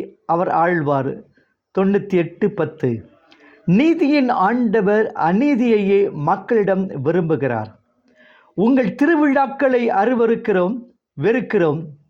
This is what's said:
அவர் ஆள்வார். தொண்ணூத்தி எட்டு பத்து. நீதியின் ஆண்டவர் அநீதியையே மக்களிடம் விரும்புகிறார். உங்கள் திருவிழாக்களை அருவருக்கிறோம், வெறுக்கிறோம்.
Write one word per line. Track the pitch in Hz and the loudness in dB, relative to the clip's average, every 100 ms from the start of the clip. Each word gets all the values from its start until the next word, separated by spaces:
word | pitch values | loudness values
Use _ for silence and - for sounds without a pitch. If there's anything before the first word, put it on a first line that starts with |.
| 170 - - | -4 -10 -4
அவர் | 170 180 | -2 0
ஆள்வார். | 160 170 175 147 139 135 - - _ _ _ _ | 0 0 0 0 -2 -2 -8 -14 _ _ _ _
தொண்ணூத்தி | - 196 196 196 | -2 0 0 0
எட்டு | 180 165 - 208 | -2 -2 -2 -4
பத்து. | - 151 - 131 113 - _ _ _ - - | -2 -6 -4 -4 -4 -8 _ _ _ -20 -10
நீதியின் | - 185 311 330 285 294 254 | 0 2 2 2 2 2 2
ஆண்டவர் | - 190 240 233 220 196 214 220 - | 0 0 0 0 0 2 2 0 -2
அநீதியையே | 160 190 294 262 247 214 196 202 196 156 | 0 2 2 2 2 2 2 2 2 -2
மக்களிடம் | 147 196 196 233 196 190 190 - | -2 -2 0 0 2 0 -2 -4
விரும்புகிறார். | 131 170 165 151 135 117 110 - _ _ _ _ _ _ _ - | -2 0 0 -2 -2 -4 -6 -14 _ _ _ _ _ _ _ -2
உங்கள் | 220 269 226 | 2 2 0
திருவிழாக்களை | - 285 330 294 277 269 277 277 254 233 | 0 2 2 2 2 0 0 0 0 0
அருவருக்கிறோம், | 190 220 247 233 226 226 190 180 247 - _ _ - | 0 0 2 0 0 0 0 0 -4 -10 _ _ -4
வெறுக்கிறோம். | 160 247 196 214 165 151 160 - _ | -2 -2 -2 0 0 -2 -8 -16 _